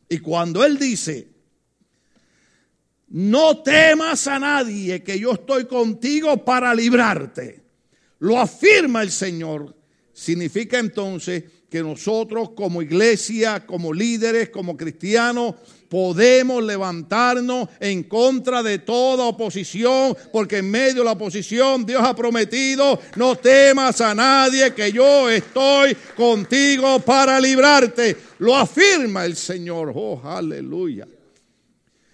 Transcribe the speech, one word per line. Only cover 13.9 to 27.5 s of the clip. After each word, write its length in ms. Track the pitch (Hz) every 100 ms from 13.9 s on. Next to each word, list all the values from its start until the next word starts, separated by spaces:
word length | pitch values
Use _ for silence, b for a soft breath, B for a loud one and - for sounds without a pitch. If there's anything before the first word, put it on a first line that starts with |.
líderes, 580 | 160 233 226 226 226 226
como 280 | 208 180 151
cristianos, 760 | 165 - 185 220 240 240 240 170 b b b
podemos 760 | 175 185 175 240 254 254 247
levantarnos 1040 | 220 202 190 170 151 214 247 247 247 254 220 B
en 220 | 202 190
contra 600 | - 214 254 262 254 240
de 160 | 226 196
toda 460 | - 240 254 262 240
oposición, 920 | - 220 185 175 185 233 262 262 - B
porque 280 | 220 196 202
en 120 | 190
medio 280 | 220 269 254
de 60 | 233
la 60 |
oposición 720 | 214 208 196 180 226 269 262 214
Dios 160 | 254
ha 140 | 247 233
prometido, 840 | 240 233 214 247 269 262 277 240 B -
"No 180 | 254 254
temas 640 | 240 269 277 269 262 -
a 160 | 226 208
nadie, 580 | 262 269 262 262 262
que 160 | 254 208
yo 380 | 220 277 285 254
estoy 680 | 220 - 254 269 277 277 - B -
contigo 840 | 240 220 185 262 277 277 269 262
para 420 | - 269 269 262
librarte". 720 | 262